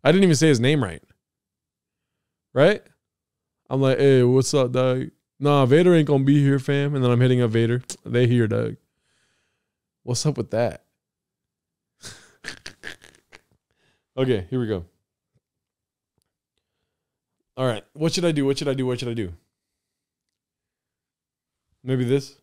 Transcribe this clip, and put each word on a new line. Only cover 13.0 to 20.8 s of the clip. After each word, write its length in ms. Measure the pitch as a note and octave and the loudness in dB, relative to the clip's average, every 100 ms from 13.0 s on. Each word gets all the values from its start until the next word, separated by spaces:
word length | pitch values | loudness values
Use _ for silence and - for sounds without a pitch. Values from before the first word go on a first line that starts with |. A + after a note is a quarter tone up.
| - _ _ - _ _ _ _ _ _ _ B2+ | -20 _ _ -20 _ _ _ _ _ _ _ -6
Okay, 280 | C3 A2 E2+ | -2 -2 -4
here 100 | B2+ | -8
we 80 | A2+ | -6
go. 200 | G2 E2+ _ _ _ _ _ _ _ _ _ _ _ _ _ _ _ _ _ _ _ _ _ _ _ _ _ _ | -8 -10 _ _ _ _ _ _ _ _ _ _ _ _ _ _ _ _ _ _ _ _ _ _ _ _ _ _
All 120 | - B2+ | -6 -4
right. 180 | G#2+ _ | -4 _
What 220 | D3+ D#3+ | -6 -6
should 100 | F3+ | -2
I 80 | E3+ | -2
do? 140 | D3+ C3+ | -2 -2
What 100 | C3+ | -2
should 120 | C#3+ | -4
I 40 | |
do? 140 | C3 B2+ | -4 -4
What 120 | B2 | -6
should 100 | B2 | -8
I 60 | |
do? 200 | A#2 F#2 E2 _ _ _ _ _ _ _ _ _ _ _ _ _ _ | -8 -10 -12 _ _ _ _ _ _ _ _ _ _ _ _ _ _